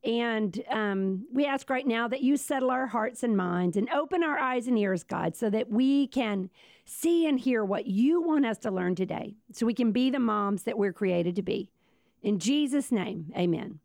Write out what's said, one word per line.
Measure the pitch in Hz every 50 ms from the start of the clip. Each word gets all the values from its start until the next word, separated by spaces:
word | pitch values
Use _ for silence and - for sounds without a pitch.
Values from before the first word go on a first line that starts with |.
| -
And, | 226 226 233 240 233 226 220 214 196 165 214 - -
um, | 214 220 214 208 196 196 190 190 190 185 220 311
we | 240 262 294
ask | 285 277 269 - -
right | 269 254 269
now | 277 226 226 233
that | 233 240 277
you | 262 254 285
settle | 277 - - 294 269 254 254
our | 254 254 262
hearts | 247 - 240 214 240 247 - -
and | 240 220
minds | 190 185 180 175 175 180 180 160
and | 202 208 -
open | - 277 311 - 381 349 339
our | 311 285
eyes | - 302 254 254 247 220
and | 254 254
ears, | 220 202 196 190 175 -
God, | - - 175 170 165 156
so | - 233 214
that | 196 220 - -
we | 214 226 262 269 277 277 277
can | - - 269 247 214 202 196 185 185 _ - - - - _ _
see | - - - - 330 339 339 330
and | 311 285 254
hear | 240 262 247 226 214
what | 190 202 226 -
you | 233 190 196 240 285 330 349
want | 330 339 311 294 277
us | 226 214 -
to | - 220
learn | 190 185 180 180 180
today, | 165 185 - - - - - - _ _ _ -
so | - 233
we | 226 226
can | - 247 226 196
be | 240 254 262
the | 254 277
moms | 240 226 214 208 202 202 202 180 -
that | 233 226
we're | 226 202 202
created | 170 - 208 185 180 175 170 175 175
to | 190
be. | - 180 175 156 202 - _ _ _ _ _ _ _ _ _ _
In | - 202 208
Jesus' | 190 165 214 277 302 302 269 262 285 - -
name, | 247 208 180 - 185 170 160 156 -
amen. | - 175 175 165 165 190 - - - _